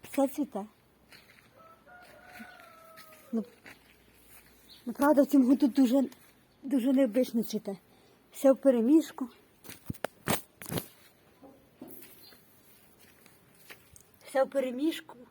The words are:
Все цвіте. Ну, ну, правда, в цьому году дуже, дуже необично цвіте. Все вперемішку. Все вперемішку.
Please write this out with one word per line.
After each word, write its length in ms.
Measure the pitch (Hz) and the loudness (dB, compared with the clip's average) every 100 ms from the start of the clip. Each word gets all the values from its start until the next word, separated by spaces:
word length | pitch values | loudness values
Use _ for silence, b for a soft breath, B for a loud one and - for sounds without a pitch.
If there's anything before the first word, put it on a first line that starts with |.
Все 260 | - - 269 | -10 -2 -2
цвіте. 380 | - 285 208 214 _ _ _ _ - _ - _ _ - - _ - - - - - - - - - - - - - - | -2 -8 -8 -12 _ _ _ _ -20 _ -20 _ _ -20 -20 _ -20 -20 -20 -20 -20 -20 -20 -20 -20 -20 -20 -20 -20 -10
Ну, 120 | 226 208 - - - _ _ _ _ _ - _ _ _ - - | -8 -8 -14 -20 -20 _ _ _ _ _ -20 _ _ _ -18 -14
ну, 60 | |
правда, 300 | 226 285 294 | -2 2 4
в 40 | 277 | 4
цьому 200 | 285 247 | 4 4
году 200 | 269 294 | 4 2
дуже, 380 | 214 262 262 254 - - _ _ _ | 2 2 2 -2 -6 -20 _ _ _
дуже 300 | 269 269 233 | -4 -2 0
необично 500 | 262 269 208 254 233 | 2 2 0 -2 -2
цвіте. 340 | 214 214 - 196 _ b b b _ | -4 -6 -8 -14 _ b b b _
Все 200 | - 269 | 0 2
вперемішку. 760 | 269 277 247 226 320 - - 262 - _ _ - - - - - _ - - - _ - - - - - _ _ _ - - _ _ - - - - - - _ _ _ - _ _ - _ - _ _ _ - - _ - - _ - | 4 4 2 4 4 2 -8 -12 -12 _ _ -20 -20 -14 -12 -12 _ -4 -4 -4 _ -10 -10 -12 -20 -20 _ _ _ -20 -20 _ _ -20 -20 -20 -20 -20 -20 _ _ _ -20 _ _ -20 _ -20 _ _ _ -20 -20 _ -20 -20 _ -6
Все 180 | 269 | -2
вперемішку. 720 | 262 - 262 247 311 - - 240 247 | 0 -2 -4 -2 -4 -4 -14 -20 -20